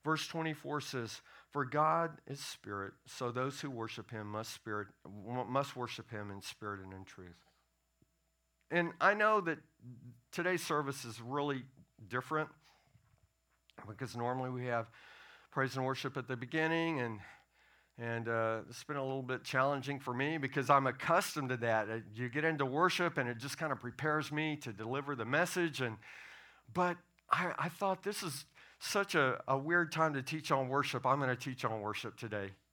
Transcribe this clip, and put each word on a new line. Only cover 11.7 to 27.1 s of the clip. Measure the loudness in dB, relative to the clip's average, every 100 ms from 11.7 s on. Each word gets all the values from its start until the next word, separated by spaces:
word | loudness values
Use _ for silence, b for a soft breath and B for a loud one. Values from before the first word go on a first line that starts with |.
| -18 -20 _ -4
different | -4 0 0 0 -6 b b b b _ _ _ _ _ _ _ -18 -14
because | -8 -8 -4
normally | -2 -2 -4
we | -4 -2
have | -2 -4 B B B B B B
praise | 0 0 2
and | 0
worship | 0 -4 -6
at | -6
the | -6
beginning, | -2 2 4 4 2 0
and, | -2 -4 -12 B B B B B B -8
and, | -4 -2 0
uh, | 2 2 0 -6
it's | -14 -6
been | -2
a |
little | -2 -2
bit | -2 -4
challenging | 0 4 4 2 -2 -4
for | -2
me | 0 2 2
because | 0 0 6
I'm | 8 8
accustomed | 0 4 4 4 -2 -2
to | 0
that. | 4 2 2
Uh, | -4 -6
you | -6 -4
get | 0 0
into | 2 0
worship | 4 4 4 2 2
and | -2
it | -2
just | -6 -4
kind | -2
of | -2
prepares | -6 -2 0 0 0
me | -2 -2 -2
to | -6
deliver | -8 -4 -4 -2
the | -4 2
message. | 2 2 2 0 0
And, | -2 -4 B B B B B B B
but | 0 2 0 _